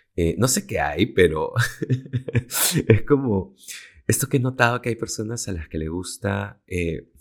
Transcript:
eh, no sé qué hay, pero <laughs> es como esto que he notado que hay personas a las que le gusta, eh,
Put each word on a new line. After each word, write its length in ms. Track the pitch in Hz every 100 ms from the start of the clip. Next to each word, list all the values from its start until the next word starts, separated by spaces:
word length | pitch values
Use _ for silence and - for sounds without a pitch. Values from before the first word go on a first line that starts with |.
| _ -
eh, 200 | 85 82
no 100 | 127
sé 200 | 202 -
qué 120 | 85
hay, 280 | 73 76 98
pero 460 | - 87 78 76 - 120 - - 127 139 127
<laughs> 680 | - 120 - - - 170 -
es 140 | 107
como 540 | - 143 135 98 92 - - - - - -
esto 240 | 117 139
que 80 | 135
he 20 |
notado 400 | 127 127 120 120
que 100 | 120
hay 60 | 113
personas 520 | 110 - 110 117 -
a 60 |
las 140 | 90 80
que 120 | 82
le 80 | 78
gusta, 760 | 85 92 - 101 98 101 - -
eh, 420 | 87 85 80 - _